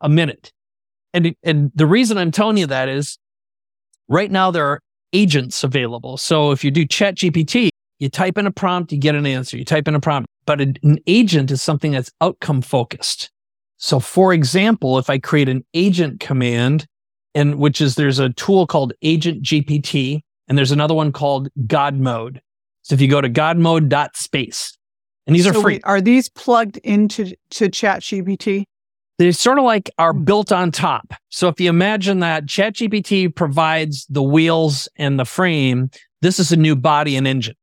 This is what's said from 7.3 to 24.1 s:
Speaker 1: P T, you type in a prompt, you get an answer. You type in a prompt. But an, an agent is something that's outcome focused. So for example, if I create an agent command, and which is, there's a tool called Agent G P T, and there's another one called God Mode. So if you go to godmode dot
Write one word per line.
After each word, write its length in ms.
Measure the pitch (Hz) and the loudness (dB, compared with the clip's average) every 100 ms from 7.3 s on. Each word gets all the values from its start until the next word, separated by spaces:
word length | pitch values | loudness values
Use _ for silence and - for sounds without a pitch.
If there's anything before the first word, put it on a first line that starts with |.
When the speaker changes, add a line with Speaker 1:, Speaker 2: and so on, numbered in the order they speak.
Speaker 1:
P 120 | 165 | 0
T, 260 | 156 247 214 - _ - | 0 0 0 -2 _ -8
you 100 | 139 | -6
type 280 | - 185 180 | -4 -4 -2
in 100 | 202 | -4
a 40 | |
prompt, 400 | - 190 180 170 | -2 -2 -2 -4
you 60 | 147 | -2
get 180 | 151 147 | 0 0
an 100 | 143 | -2
answer. 320 | 131 127 120 | -4 -6 -10
You 80 | 127 | -2
type 220 | 156 151 | -2 0
in 80 | 151 | 0
a 40 | |
prompt. 280 | 156 143 113 _ - | 0 -2 -4 _ -4
But 160 | 147 | 0
an, 140 | 135 135 | 0 2
an 160 | 151 151 - | 2 2 4
agent 460 | 208 226 165 135 | 2 4 2 0
is 100 | 135 | -2
something 300 | - 147 156 | -2 -2 -2
that's 200 | 135 123 - | -4 -6 -2
outcome 400 | 170 - - 139 | -2 -2 -4 -4
focused. 680 | - 131 113 - - - - _ _ _ _ - | -2 -2 -4 -6 -8 -8 -12 _ _ _ _ -12
So 220 | - 135 | -2 -2
for 340 | - - 185 | 0 2 4
example, 640 | 175 135 170 208 220 131 131 | 4 2 2 2 0 0 0
if 120 | 123 | 0
I 100 | 135 | -4
create 300 | - 151 135 | 0 0 2
an 140 | 131 - | -2 -4
agent 460 | 165 196 175 160 123 | 0 0 2 -2 -4
command, 680 | - 135 123 120 123 151 - _ _ _ _ 151 | -4 -2 0 0 0 0 -4 _ _ _ _ 0
and 200 | 143 143 | 0 2
which 260 | 147 131 | 0 0
is, 140 | 143 131 | 0 0
there's 240 | 143 131 | 0 0
a 100 | 131 | -2
tool 360 | 120 - 190 175 | -2 0 2 2
called 280 | 160 131 - | 0 -4 -4
Agent 400 | 151 160 165 160 | -2 0 -2 -4
G 200 | 135 151 | -2 -2
P 180 | 139 151 | 0 -2
T, 440 | 135 147 131 147 - _ - | -2 -4 -2 -6 -10 _ -2
and 100 | 139 | 0
there's 140 | 131 | 2
another 220 | 143 151 | 2 0
one 180 | 156 156 | 0 0
called 380 | 135 143 139 139 - 113 | -2 -2 -2 -6 -8 -2
God 300 | 143 143 139 | -2 0 -2
Mode. 440 | 131 117 117 135 _ _ _ _ | -2 -4 -8 -14 _ _ _ _
So 120 | - 139 | -2 2
if 60 | |
you 60 | 135 | 4
go 140 | 143 | 4
to 80 | 135 | 2
godmode 600 | 120 156 170 165 165 147 | 0 2 2 2 2 2
dot 280 | 143 147 | 0 -2